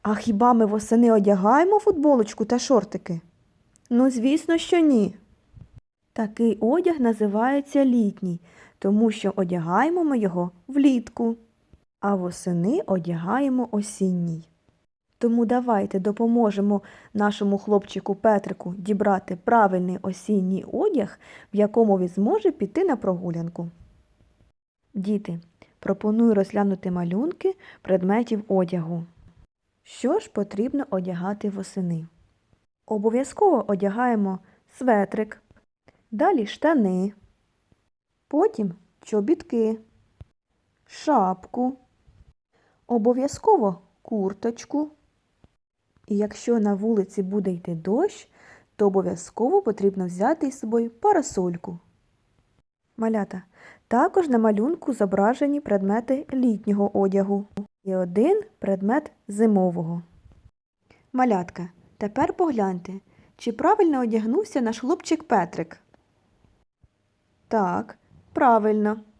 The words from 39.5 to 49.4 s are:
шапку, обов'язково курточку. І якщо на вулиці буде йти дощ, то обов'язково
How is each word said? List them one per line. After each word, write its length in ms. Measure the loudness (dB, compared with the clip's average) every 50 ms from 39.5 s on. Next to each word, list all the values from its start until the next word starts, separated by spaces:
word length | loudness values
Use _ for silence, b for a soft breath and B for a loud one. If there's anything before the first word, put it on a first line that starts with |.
| -2 0 0 0 -2 -4 -10 _ _ _ _ _ _ _ -20 _ _ _ _ _ _ _ _ _ _ _ _
шапку, 920 | _ -20 -8 -2 0 2 2 2 0 -2 -6 -10 -10 -6 -4 -4 -4 -4 _ _ _ _ _ _ _ _ _ _ _ _ _ _ _ _ _ _ _ _ _ _
обов'язково 920 | -2 -2 2 2 2 2 2 -2 -4 -6 -2 2 4 4 4 4 0 -2 -4 _ _ _ _
курточку. 880 | _ -6 -4 -2 -2 -2 -4 _ -6 -6 -6 -6 -12 _ -4 -4 -4 -4 _ _ _ _ _ _ _ _ _ _ -20 _ _ _ _ _ _ _ _ _ _ _ _
І 100 | -6 -2
якщо 420 | -2 -2 -4 -6 -8 -2 0 0 2
на 140 | 2 0 0
вулиці 500 | 0 0 0 0 0 -2 -2 -4 -6 -6
буде 280 | -2 -4 -2 -2 -2
йти 240 | -6 -6 -8 -8 -10
дощ, 540 | -8 -4 -2 0 0 0 -2 -4 -10 -20 b b b b b b b b b _
то 120 | 0 0
обов'язково 720 | 2 2 0 -2 -2 -6 -8 -12 -14 _ -2